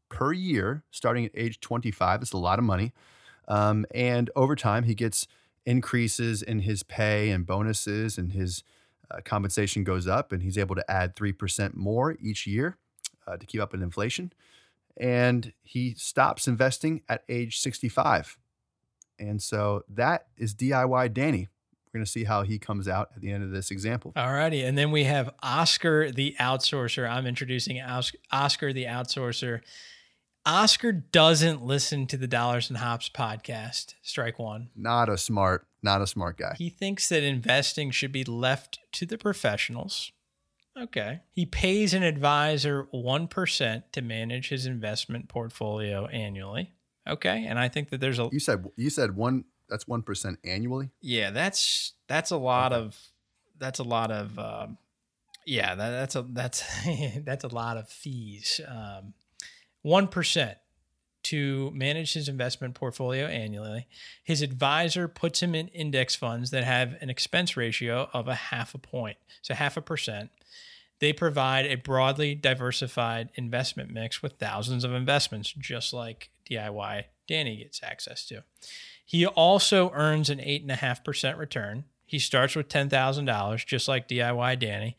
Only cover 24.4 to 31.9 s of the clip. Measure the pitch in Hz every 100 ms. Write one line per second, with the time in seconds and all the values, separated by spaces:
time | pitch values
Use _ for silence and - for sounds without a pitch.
24.4 | 160 151 127 143 147 151 135 143 127 -
25.4 | 131 139 165 - 170 156 151 127 139 143
26.4 | 127 131 - 143 120 - 120 123 127 120
27.4 | 127 127 - 127 127 123 117 - _ 135
28.4 | 139 - 143 131 123 120 123 139 123 117
29.4 | 123 117 - - - - _ _ _ _
30.4 | - 175 214 - 240 185 - 175 160 160
31.4 | 165 151 120 139 -